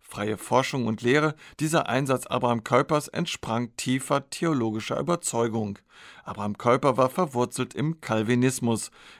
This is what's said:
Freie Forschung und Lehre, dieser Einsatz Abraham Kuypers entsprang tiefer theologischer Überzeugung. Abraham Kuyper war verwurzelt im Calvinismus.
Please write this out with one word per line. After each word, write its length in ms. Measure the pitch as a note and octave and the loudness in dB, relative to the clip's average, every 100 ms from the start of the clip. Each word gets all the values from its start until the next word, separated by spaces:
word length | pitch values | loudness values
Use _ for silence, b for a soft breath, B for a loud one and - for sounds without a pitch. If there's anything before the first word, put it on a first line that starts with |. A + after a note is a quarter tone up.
Freie 360 | - - G#2 G#2+ | -14 -6 -4 -4
Forschung 500 | - A#2+ B2+ C#3 A#2 | 0 0 2 -2 -2
und 140 | A2 | 0
Lehre, 360 | A#2 C#3+ D3+ D3 b b | 2 4 2 -2 b b
dieser 280 | D#3 D#3+ - | 0 0 2
Einsatz 380 | B2+ C#3 B2+ - | 0 2 0 0
Abraham 380 | B2 B2 A#2 | -2 0 0
Kuypers 420 | G#2+ B2 D3 - - | 2 2 4 0 -2
entsprang 640 | - E3+ - - A2+ A#2+ - | -4 -4 -6 -4 -4 -4 -6
tiefer 520 | - C3 - C#3 C3 | -2 0 0 -2 -2
theologischer 680 | - E3+ D3 A2+ G#2+ G#2 B2 | -4 0 0 0 -2 -4 -4
Überzeugung. 800 | C#3 F3 - A#2 A#2 A2 G#2+ G2+ _ b b b | -2 -2 -2 0 0 0 -4 -6 _ b b b
Abraham 340 | b G#2 G#2 G#2 | b -6 -6 -2
Kuyper 380 | B2 C3 C#3+ B2 | 2 4 4 4
war 120 | C3 | 2
verwurzelt 640 | C3 F3 B2 A#2+ - B2+ | 2 -2 0 -2 -2 -6
im 280 | - D3 E3 | -2 -4 -4
Calvinismus. 880 | - A2 A2 B2 B2+ B2+ A#2+ A2 - b b b | -2 0 2 4 2 2 0 -2 -4 b b b